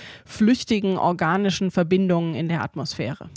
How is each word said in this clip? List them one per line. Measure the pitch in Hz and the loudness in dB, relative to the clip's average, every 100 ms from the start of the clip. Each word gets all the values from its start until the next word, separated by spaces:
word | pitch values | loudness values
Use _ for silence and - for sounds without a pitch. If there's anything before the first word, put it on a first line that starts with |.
| - - | -18 -20
flüchtigen | - - 220 254 - 220 190 185 | -10 2 4 4 2 0 0 2
organischen | 170 175 160 185 202 170 190 | 0 2 0 2 0 0 0
Verbindungen | 185 170 185 190 175 170 | 0 2 2 4 2 0
in | 135 165 | -2 -2
der | 165 | -2
Atmosphäre. | 113 - 143 - 120 - - | -4 -6 -8 -6 -6 -8 -10